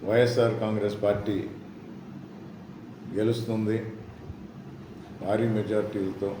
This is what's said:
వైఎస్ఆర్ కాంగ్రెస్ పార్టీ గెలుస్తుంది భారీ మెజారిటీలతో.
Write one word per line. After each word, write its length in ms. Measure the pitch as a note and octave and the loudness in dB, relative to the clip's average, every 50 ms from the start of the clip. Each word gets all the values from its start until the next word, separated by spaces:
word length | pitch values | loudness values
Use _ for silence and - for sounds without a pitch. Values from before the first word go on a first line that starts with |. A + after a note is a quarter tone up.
| - F#2 | 2 4
వైఎస్ఆర్ 460 | G#2+ A#2+ B2 A#2 - - A#2 A#2 G#2+ - A2 | 6 8 8 6 8 6 6 6 6 2 0
కాంగ్రెస్ 340 | G#2+ G#2+ G#2+ G#2 G#2 G2+ - G#2 | 0 2 2 2 2 0 2 4
పార్టీ 320 | G#2 G2+ G2+ - A2 G#2 F#2 - - - - - - - - - - - - - - - - - - - - - - - - - - - - - - - - - - - G2 | 4 4 4 2 0 0 0 0 -4 -6 -10 -14 -14 -14 -14 -14 -14 -14 -14 -14 -12 -12 -12 -12 -12 -14 -14 -14 -14 -14 -14 -14 -14 -14 -14 -14 -14 -14 -12 -10 -6 0 2
గెలుస్తుంది 600 | G#2+ A2+ A#2 A#2 - - A2+ A2 A2 G#2+ A2 A2 A2 - - - - - - - - - - - - - - - - - - - - - - - - - - - - | 4 4 4 2 2 0 0 0 2 2 2 2 0 -4 -8 -10 -12 -14 -14 -14 -12 -12 -12 -12 -12 -14 -14 -14 -14 -14 -14 -14 -14 -14 -14 -14 -14 -14 -12 -6 0
భారీ 240 | F2+ G#2 G#2 A#2 A#2 A2 | 2 2 4 4 4 2
మెజారిటీలతో. 760 | G#2+ G#2 F#2 G#2+ G#2+ G2+ G2 - G#2 F#2+ F#2+ F#2 F#2 G2 G2 G2 - | 2 2 2 2 2 2 2 0 0 0 0 0 0 -2 -2 -2 -4